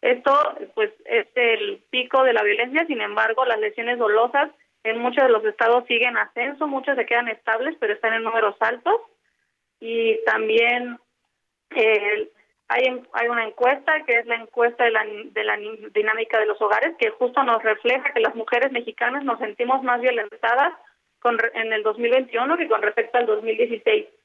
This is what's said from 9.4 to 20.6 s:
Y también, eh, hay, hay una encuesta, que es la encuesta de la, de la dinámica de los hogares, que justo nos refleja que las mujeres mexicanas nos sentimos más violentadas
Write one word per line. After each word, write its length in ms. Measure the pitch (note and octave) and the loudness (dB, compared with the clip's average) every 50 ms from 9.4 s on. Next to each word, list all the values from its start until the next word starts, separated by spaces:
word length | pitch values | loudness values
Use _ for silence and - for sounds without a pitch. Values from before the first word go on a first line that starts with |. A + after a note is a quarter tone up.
| _ _ _ _ _ _ _ _ | _ _ _ _ _ _ _ _
Y 420 | - A3+ A#3 A#3 A3+ A3+ A3 A3 - | -10 -6 -2 0 2 2 0 0 0
también, 720 | - G#3+ A3 A3 A3 - A3+ A#3 A#3+ A#3+ B3 B3 B3 A#3+ - _ _ _ _ _ _ _ _ _ _ _ _ _ _ - | 0 0 0 0 2 2 2 4 2 0 0 -4 -6 -10 -14 _ _ _ _ _ _ _ _ _ _ _ _ _ _ -2
eh, 560 | - A3 A3 A3 G#3 G3+ G#3 G#3 G#3 - - _ _ _ _ _ _ _ _ | 2 2 4 4 2 2 0 -2 -2 -4 -8 _ _ _ _ _ _ _ _
hay, 340 | - A#3+ C4 C4 B3+ B3 B3 - | -2 0 0 0 0 -4 -12 -8
hay 160 | - - A#3 A#3 | -4 -2 -2 0
una 180 | A#3+ A#3 A3+ | 0 -2 -4
encuesta, 600 | A3 A3 - A#3+ B3 C4+ C#4 C#4 - D#4 D#4 D4+ | -4 -4 0 2 2 2 2 0 0 0 0 0
que 140 | - A#3+ A#3 | 0 0 0
es 60 | A#3 | 0
la 100 | A#3 A#3 | -2 -4
encuesta 500 | A#3 A3+ A3 _ A#3+ A#3+ A#3+ A#3+ - C4 | -6 -6 -8 _ 2 2 2 2 2 2
de 60 | A#3 | 2
la, 140 | A3+ A3 G#3+ | 2 2 -2
de 380 | G#3+ G#3+ G#3 A3 - - G#3+ G#3+ | -2 -8 -12 -14 -8 -6 -4 -2
la 140 | G#3+ G#3+ G#3 G#3 G#3+ A3 G#3+ G#3+ G#3+ _ | -2 -2 -4 -4 -10 -12 -12 -16 -4 _
dinámica 460 | G#3+ G#3 G#3+ G#3+ A3 A3+ A3 - A3+ | 0 2 2 0 -2 -2 0 2 2
de 60 | G#3+ | 2
los 160 | G#3+ G#3 - | 2 0 0
hogares, 340 | A3 G#3 G#3 A3 B3+ E4 E4 - | 0 0 2 2 0 -2 -2 -2
que 120 | A#3+ A3 | -2 -2
justo 340 | A3 - B3 B3 B3 D4 C4+ | 0 0 -2 0 2 0 2
nos 180 | B3 A#3 A3 | 2 2 0
refleja 520 | A3 A3 G#3+ G#3+ - A#3+ B3 C4 C4 C#4 - | 2 0 -2 0 2 0 0 0 0 -2 -2
que 80 | A#3+ | 0
las 140 | A3 A3 A3 | 0 0 -2
mujeres 360 | A#3 A3 - - A#3+ B3+ C4+ | -4 -4 0 0 2 2 0
mexicanas 540 | C4+ A#3 A#3+ A#3 G#3+ - A#3+ A#3+ B3 C#4+ C#4+ | -2 -4 -6 -6 -6 -4 -4 -2 -2 -4 -2
nos 140 | C4+ A#3 A3 | -4 -4 -4
sentimos 440 | A3+ G#3+ G#3 _ A#3+ A#3+ C4 C4 C4 | -4 -8 -4 _ 0 0 0 0 2
más 160 | C4 B3 A#3+ | 0 -2 -2
violentadas 760 | A#3+ B3+ B3 A#3 G#3 G#3 G#3+ - - A3+ A#3 B3+ | -2 -4 -6 -6 -6 -6 -10 -4 -2 0 2 2